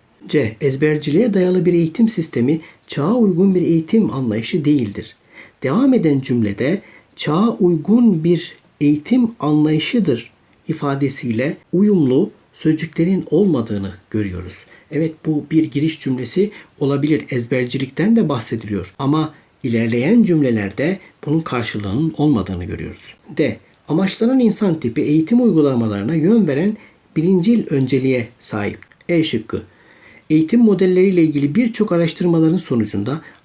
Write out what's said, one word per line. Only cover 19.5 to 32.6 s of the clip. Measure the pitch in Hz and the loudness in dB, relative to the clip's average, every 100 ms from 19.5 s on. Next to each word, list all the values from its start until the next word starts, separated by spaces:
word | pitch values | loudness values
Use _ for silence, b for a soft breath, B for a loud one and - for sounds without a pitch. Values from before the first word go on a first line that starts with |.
| b | b
ilerleyen | 127 113 117 120 143 240 | -4 -2 0 0 2 4
cümlelerde | 190 156 131 110 98 - 151 190 B - - | 4 2 2 0 -2 -4 -4 -4 B -12 -4
bunun | 160 | -2
karşılığının | 160 123 110 107 101 113 160 - | -2 -6 -6 -6 -4 -2 -2 0
olmadığını | 151 117 92 90 | 2 2 0 -6
görüyoruz. | 90 87 80 - - - - 160 | -8 -10 -10 -12 -18 -18 -12 -4
D. | 135 - b b - | -2 -4 b b -4
Amaçlanan | 160 185 - 226 262 | -2 -2 0 0 2
insan | 226 202 202 160 | 2 2 -2 -2
tipi | 117 151 | -4 -4
eğitim | 135 156 160 240 | 0 0 2 2
uygulamalarına | 240 160 143 123 113 101 107 | 2 4 2 2 -2 -2 -2
yön | 160 165 226 165 | 0 2 2 2
veren | 135 196 220 B B B 156 | 0 -2 -4 B B B -2
birincil | 170 185 190 233 - | 2 2 2 0 0
önceliğe | 143 131 135 131 127 117 _ | -2 0 0 0 -2 -4 _
sahip. | - 107 101 95 - _ - | -10 -6 -6 -8 -16 _ -2
E | 170 | 0
şıkkı. | 156 117 - 95 90 b b b b b b | 0 -4 -4 -10 -10 b b b b b b
Eğitim | 156 160 240 | 0 2 4
modelleriyle | 220 185 185 185 196 175 | 4 4 2 4 4 4
ilgili | 160 143 143 | 2 2 0
birçok | 180 240 - 208 | 0 0 0 0
araştırmaların | 170 165 160 180 160 160 | 0 0 0 0 2 2
sonucunda | 175 | 2